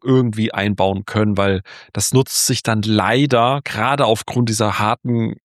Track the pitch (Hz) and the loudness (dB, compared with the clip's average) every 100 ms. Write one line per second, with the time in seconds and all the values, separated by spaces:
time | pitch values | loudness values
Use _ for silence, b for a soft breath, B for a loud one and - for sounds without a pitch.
0 | 127 131 120 110 110 - 101 98 98 98 | 0 2 2 0 -2 0 -2 0 0 0
1 | 98 107 107 98 98 95 B B B - | -2 0 0 2 2 0 B B B -6
2 | - 127 135 - - 123 - 110 104 107 | 0 2 0 -2 -2 -2 0 -2 0 2
3 | 95 123 143 123 120 139 - 107 117 143 | 2 2 2 2 2 0 -4 -4 -2 0
4 | 117 113 - 123 117 110 107 95 107 123 | 2 0 -2 -2 0 0 -2 0 -2 -2
5 | 127 117 113 - | -2 -2 -2 -6